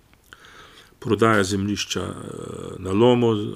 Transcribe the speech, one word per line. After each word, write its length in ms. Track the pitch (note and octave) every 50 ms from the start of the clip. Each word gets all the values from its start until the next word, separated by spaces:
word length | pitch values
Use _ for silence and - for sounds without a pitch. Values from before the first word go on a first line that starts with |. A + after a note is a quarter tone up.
| _ _ _ _ _ _ - - - - - - - - - - - _ _ _
prodaja 460 | - A#2 A2 G2 A2+ A2+ A2 G#2 G2
zemljišča, 560 | F#2 G#2 G2 G2 G#2 G2+ F#2+ - - - F#2+
eh, 760 | F#2+ F#2+ - - - - - - - - - - - F2 F2 -
na 140 | F#2 F#2+ F#2+
Lomu, 400 | G#2 A#2 B2 B2 A#2+ A#2+ A2+ A2+ G#2 G#2 A#2 -